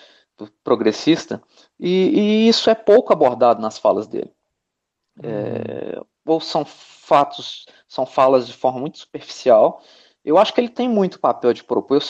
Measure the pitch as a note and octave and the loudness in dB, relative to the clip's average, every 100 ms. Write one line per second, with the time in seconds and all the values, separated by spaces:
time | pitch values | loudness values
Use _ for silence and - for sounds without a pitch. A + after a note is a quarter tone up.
0 | _ _ _ - - _ - A2+ A2 G#2+ | _ _ _ -20 -20 _ -4 0 0 -2
1 | - D#3+ - - _ _ _ - F3 F#3 | 0 -2 -2 -12 _ _ _ -10 -2 0
2 | F#3+ - G#3 G#3+ A3+ A3+ - A3 - A3 | 2 0 2 2 2 2 2 0 4 4
3 | - E3+ C3+ A#2 A#2+ A2 A2 - G#2+ F#2+ | 4 2 2 2 2 2 -2 -2 -2 -2
4 | G#2+ - - _ _ _ _ _ _ _ | -4 -10 -10 _ _ _ _ _ _ _
5 | _ _ B2+ G#2 G#2+ - - - - - | _ _ -10 -8 -8 -8 -10 -10 -10 -12
6 | - _ - D#3+ - E3 D3 - - _ | -16 _ -4 -4 -2 -6 -6 -14 -20 _
7 | - D3+ C#3+ - - - - _ _ - | 0 2 2 -4 -16 -18 -20 _ _ -10
8 | C3 - C3 C3 A#2 - C3 B2+ D3 - | -6 2 4 2 0 -6 -6 -4 -10 -12
9 | - D3 - - C3 A2 D3 - _ _ | -18 -18 -18 -6 4 4 4 0 _ _
10 | _ _ - E3 G#3+ - A#3+ - B3 G#3+ | _ _ 0 2 2 0 -4 -4 -2 0
11 | F#3 - C#3 - B2 A2 - A2+ - C#3 | -2 -2 -2 0 0 -2 -2 -4 0 -2